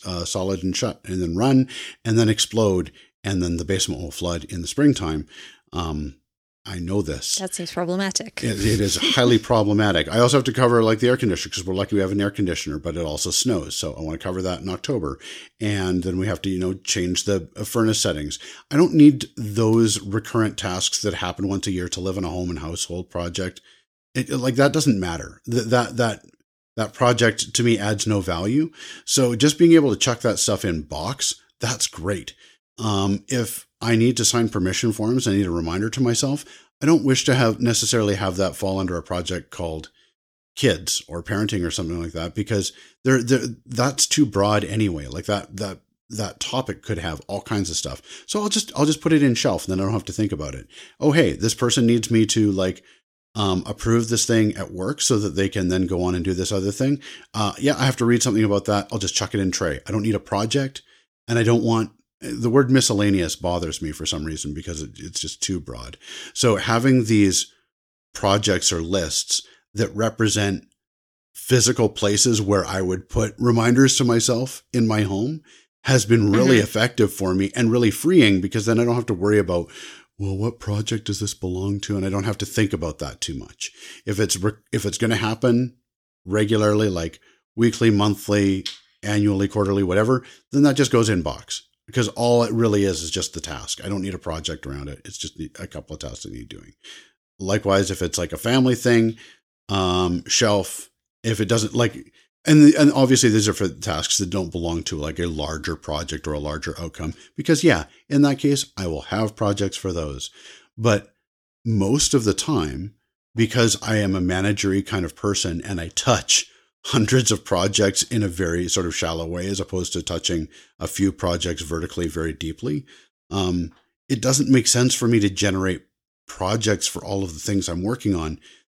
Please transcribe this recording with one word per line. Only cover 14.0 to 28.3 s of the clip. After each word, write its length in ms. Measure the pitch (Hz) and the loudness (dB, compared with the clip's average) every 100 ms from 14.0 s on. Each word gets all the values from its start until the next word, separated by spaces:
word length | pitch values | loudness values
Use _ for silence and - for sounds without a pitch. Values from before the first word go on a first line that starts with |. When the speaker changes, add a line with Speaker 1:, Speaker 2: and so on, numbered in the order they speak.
Speaker 1:
wanna 160 | 78 80 | -8 -6
cover 240 | 95 92 | -6 -4
that 180 | 92 90 | -4 -4
in 80 | 92 | -6
October. 500 | 90 - 123 73 65 - - - - | -8 -4 -4 -4 -8 -14 -18 -18 -6
And 440 | 107 101 92 92 | -4 -2 0 0
then 160 | 92 90 | -2 -2
we 80 | 98 | -2
have 160 | 87 | -4
to, 80 | 98 | -4
you 80 | 92 | -2
know, 160 | 92 | -4
change 500 | 95 - - 90 87 | -4 -4 -2 -2 -2
the, 240 | 104 98 78 - | -2 -2 -4 -12
uh, 80 | |
furnace 340 | 107 120 110 104 | -6 0 0 2
settings. 400 | 98 76 73 - - - - | -2 -4 -6 -10 -14 -20 -2
I 60 | 143 | 2
don't 160 | 175 | 4
need 380 | 165 147 131 131 - | 8 8 8 -2 -8
those 640 | 107 107 110 113 110 101 | -4 0 4 4 4 0
recurrent 580 | 95 110 - 113 110 - | -4 -6 -2 0 0 -2
tasks 420 | 101 92 - - | -4 -2 -2 -2
that 140 | 104 | -4
happen 340 | 85 90 87 98 | -4 -6 -4 -4
once 180 | 98 104 | -2 -2
a 60 | |
year 160 | 92 90 | -4 -4
to 120 | - | -6
live 180 | 95 95 | -6 -4
in 60 | |
a 60 | 87 | -6
home 200 | 85 90 | -4 -6
and 80 | 76 | -6
household 520 | 78 82 - 87 90 | -8 -8 -8 -8 -8
project. 520 | 87 87 85 90 - _ _ _ _ _ | -6 -6 -4 -6 -8 _ _ _ _ _
It, 140 | 135 127 | -6 -4
like, 280 | 131 131 123 | -2 0 2
that 160 | 139 | 4
doesn't 280 | 151 143 101 | 4 2 2
matter. 400 | 90 82 - - - | 0 -6 -10 -14 -4
Th-, 140 | 120 | -2
that, 320 | 110 123 113 113 | 2 0 0 0
that, 280 | 113 101 - _ _ _ _ - | -2 -2 -12 _ _ _ _ -6
that 160 | 107 | -6
project 600 | - 123 113 113 107 - | 2 2 4 2 2 -4
to 80 | - | 0
me 160 | 117 104 | 2 2
adds 280 | 104 104 110 | 0 -2 0
no 140 | 101 | 0
value. 500 | 90 | 0